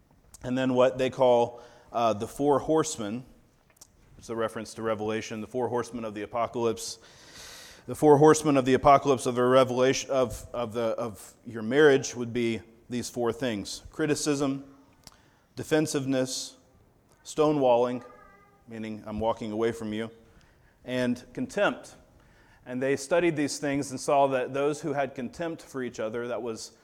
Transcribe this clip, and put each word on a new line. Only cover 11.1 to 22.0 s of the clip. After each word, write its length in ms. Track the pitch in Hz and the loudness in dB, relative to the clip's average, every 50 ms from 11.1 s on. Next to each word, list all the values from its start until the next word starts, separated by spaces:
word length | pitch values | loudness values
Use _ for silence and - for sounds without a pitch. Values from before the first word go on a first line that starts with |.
| 98 - - - - _ - | -10 -14 -20 -20 -20 _ -18
your 160 | 117 110 113 | -12 -10 -8
marriage 540 | 107 110 127 147 156 147 135 135 117 - - | -4 0 4 8 8 8 8 6 2 -2 -6
would 180 | 123 123 117 113 | -6 -6 -4 -2
be 280 | 123 117 113 113 107 - - - _ _ - | -2 0 0 -2 -4 -8 -14 -20 _ _ -8
these 220 | 123 120 110 - | -6 -6 -6 -6
four 200 | - 123 120 117 | -6 -2 -2 -2
things: 520 | 110 - 135 123 107 101 92 - - - - - | -2 -2 -4 -4 -4 -4 -6 -8 -12 -14 -16 -16
criticism, 720 | - - 156 147 143 147 - 151 147 139 147 135 139 135 139 - - - _ _ _ _ _ - _ _ _ _ _ _ _ _ - | -6 -4 -2 -2 -2 -2 0 -2 0 0 0 -2 -4 -4 -8 -16 -20 -20 _ _ _ _ _ -20 _ _ _ _ _ _ _ _ -14
defensiveness, 1000 | - 90 - 156 156 156 151 - 147 131 131 135 131 131 131 - - - - - _ _ _ _ _ _ _ _ _ _ _ _ _ - | -12 -4 0 2 2 2 2 -2 -4 -2 0 0 0 0 -2 -4 -8 -10 -12 -16 _ _ _ _ _ _ _ _ _ _ _ _ _ -18
stonewalling, 800 | - - 156 151 151 151 143 131 123 120 120 123 123 127 123 - - - - - - - - _ _ _ _ _ | -10 -2 2 2 2 4 4 4 4 4 4 2 0 -2 -8 -10 -16 -20 -20 -20 -20 -20 -20 _ _ _ _ _
meaning 360 | - 113 110 110 110 107 104 - | -16 -14 -12 -10 -10 -10 -12 -10
I'm 140 | 107 107 104 | -10 -6 -2
walking 320 | 110 113 113 - 117 107 | -2 -2 -2 -2 -4 -6
away 200 | 107 107 113 117 | -4 0 0 0
from 220 | 113 - 113 107 107 | -2 -2 -6 -6 -6
you, 160 | 107 113 110 - - - _ _ - _ _ _ _ _ _ _ _ - | -6 -6 -8 -10 -18 -20 _ _ -20 _ _ _ _ _ _ _ _ -12
and 400 | 120 127 127 127 120 123 120 - - | -6 -4 -2 -2 -2 -2 -4 -8 -14
contempt. 640 | - 147 127 - - 202 202 160 123 - - - - - | -10 -10 -8 -6 -2 0 0 0 0 -4 -14 -20 -20 -20